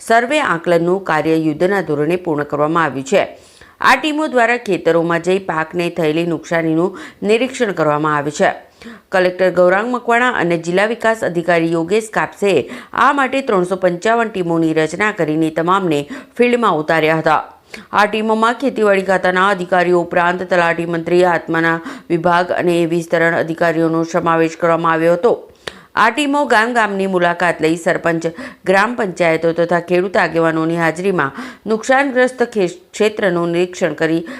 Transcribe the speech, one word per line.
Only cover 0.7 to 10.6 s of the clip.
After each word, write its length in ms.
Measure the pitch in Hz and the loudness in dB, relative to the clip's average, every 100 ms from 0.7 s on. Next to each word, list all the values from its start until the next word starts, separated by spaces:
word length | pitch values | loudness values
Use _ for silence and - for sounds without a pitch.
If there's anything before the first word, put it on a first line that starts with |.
| 170 170 190 | 2 2 -2
કાર્ય 300 | 190 156 151 | 0 -2 2
યુદ્ધના 460 | 160 156 147 180 196 | 0 0 0 0 0
ધોરણે 360 | 160 143 151 180 | -2 -2 -2 -2
પૂર્ણ 280 | 180 147 | -2 -4
કરવામાં 400 | 147 143 151 170 | -2 -2 0 0
આવ્યું 200 | 156 131 | -2 -4
છે. 320 | 135 190 - - - - - - | -2 0 0 -6 -20 -20 -20 -2
આ 160 | - 262 | 2 2
ટીમો 300 | 311 302 311 | 0 -2 -2
દ્વારા 300 | 247 226 240 | 0 2 0
ખેતરોમાં 640 | 240 170 160 165 165 170 | -2 -2 0 0 2 -2
જઈ 180 | 165 190 | 0 -2
પાકને 520 | 190 160 160 175 175 | -2 -6 -4 -4 -4
થયેલી 360 | 175 160 156 170 | -2 -2 0 -2
નુકસાનીનું 720 | 156 - 165 165 160 185 190 - - | -4 -4 -2 0 0 0 -4 -16 -6
નિરીક્ષણ 500 | 196 220 254 - 220 | 0 0 0 -2 -4
કરવામાં 440 | 170 151 147 156 147 | 0 0 0 0 -2
આવે 140 | 143 | -2
છે. 220 | 147 185 - - - 233 220 - | 0 0 -2 -10 -20 -20 -20 -4
કલેક્ટર 420 | 190 185 180 190 | 0 0 2 0
ગૌરાંગ 420 | 170 180 190 233 | 4 4 4 0
મકવાણા 380 | 247 240 233 247 | -4 0 0 2
અને 280 | - 170 | 0 0
જિલ્લા 280 | 170 | -2